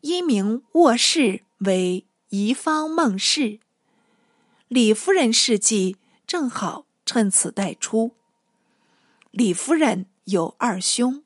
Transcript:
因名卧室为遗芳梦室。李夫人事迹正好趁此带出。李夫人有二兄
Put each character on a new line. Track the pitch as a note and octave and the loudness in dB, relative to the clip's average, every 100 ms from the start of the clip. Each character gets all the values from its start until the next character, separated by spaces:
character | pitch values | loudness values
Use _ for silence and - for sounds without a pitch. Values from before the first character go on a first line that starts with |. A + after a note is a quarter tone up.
因 | D4 F4+ | -4 -2
名 | F4 G#3 G3+ A#3+ _ | 0 0 0 -4 _
卧 | E4 D#4+ | 4 4
室 | A#3+ - E4 A#3 F#3+ _ _ | 4 0 2 0 0 _ _
为 | G3 F#3 F3+ F3+ _ _ _ | 0 0 0 -4 _ _ _
遗 | G3 G#3 | -4 -2
芳 | C4+ D#4+ D#4 D#4 | -2 -2 -2 -2
梦 | E4 C#4+ F#3+ | 0 0 0
室。 | - D4+ A#3+ G#3 _ _ _ _ _ _ _ _ _ _ _ | -2 -2 -2 -6 _ _ _ _ _ _ _ _ _ _ _
李 | B3 A3 | 2 4
夫 | G#3+ - | 2 2
人 | F#4+ B3 | 2 4
事 | A#3 - G#3 | 2 2 2
迹 | - G#3+ F#3 F#3+ _ _ - | 2 0 -2 -4 _ _ -8
正 | F4+ C4 | -4 -4
好 | - F3+ E4 _ _ - | -4 -8 -8 _ _ -4
趁 | A#3+ G3+ | 0 2
此 | - - | 0 -2
带 | - F#3+ | -4 -6
出。 | - - A3 A#3 _ _ _ _ _ _ _ _ _ _ _ _ | -6 -4 -2 -2 _ _ _ _ _ _ _ _ _ _ _ _
李 | - A3+ | -2 0
夫 | E3+ - | 0 -2
人 | D#4+ C#4+ F#3+ F#3 _ | 0 2 0 -8 _
有 | - F#3+ E3 _ | -4 -2 -2 _
二 | A#3+ F#3 | -4 -2
兄 | - - B3 C#4 | -4 0 -2 -2